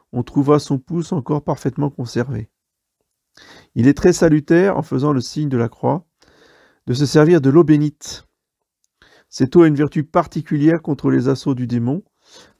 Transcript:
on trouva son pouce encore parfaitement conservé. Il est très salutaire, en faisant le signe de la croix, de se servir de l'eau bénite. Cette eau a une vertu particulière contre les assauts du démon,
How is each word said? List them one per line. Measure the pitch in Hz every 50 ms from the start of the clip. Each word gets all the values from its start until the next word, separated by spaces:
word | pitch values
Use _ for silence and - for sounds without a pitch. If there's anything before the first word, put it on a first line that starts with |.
| _ _ -
on | 127 120
trouva | - - 143 139 139 147 151
son | - - 147 131
pouce | - - 160 175 165 - -
encore | 151 120 - 151 147 -
parfaitement | - 151 - - 139 - - 139 143
conservé. | 139 - 131 117 - - 120 135 131 113 110 - _ _ _ _ _ _ _ _ _ _ _ _ _ _ _ _ _ _ - - - - - _ -
Il | 135 117
est | 135 143
très | - - 180 170
salutaire, | - 185 165 151 151 143 - 170 170 185 196 185
en | - -
faisant | - 139 131 135 151 147
le | 131
signe | 120 - - 151 151 147
de | 131
la | 120 117 117
croix, | - _ - 123 135 170 - _ _ _ _ _ _ _ _ _ _ _ _ _ _ _ _
de | - 123
se | 127 147
servir | 135 - 156 151 156 180 165
de | 131 135
l'eau | 135 165 170
bénite. | 139 156 147 151 147 - _ - - - - - _ _ _ _ _ _ _ _ _ _ _ _ _ _ _ _ _ _ _ _ _
Cette | - - 135 123 -
eau | 175 170
a | 160
une | 147
vertu | 135 151 143 - - 147
particulière | - - 180 160 156 - - 147 - - 147 143 156 165 165 160
contre | - 147 127 - 139
les | 131 135 123 131
assauts | 139 131 - 147 135
du | 123 127 117
démon, | 123 120 117 120 139 185 - _ _ _ _ _ - - - _ _